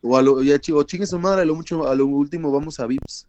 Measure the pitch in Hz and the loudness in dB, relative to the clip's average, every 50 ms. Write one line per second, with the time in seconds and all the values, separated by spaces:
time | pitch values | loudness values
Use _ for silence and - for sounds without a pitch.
0 | - 117 127 131 131 135 139 131 135 139 143 143 - - 156 147 143 - - 175 | -2 2 4 4 6 4 4 4 4 2 2 2 0 0 0 0 0 0 -4 -6
1 | 202 185 190 175 170 190 196 190 180 156 156 160 165 - 170 165 151 135 135 135 | -6 -4 -4 -2 0 0 2 2 2 0 -2 -4 -6 -6 -4 -2 0 0 2 2
2 | 139 139 143 143 143 143 165 170 160 143 139 143 151 160 151 - 123 113 131 - | 2 2 2 0 -2 -2 -4 -4 -2 -2 -2 -2 -2 -6 -8 -8 -6 -4 -4 -6
3 | - - - - - | -6 -10 -16 -18 -20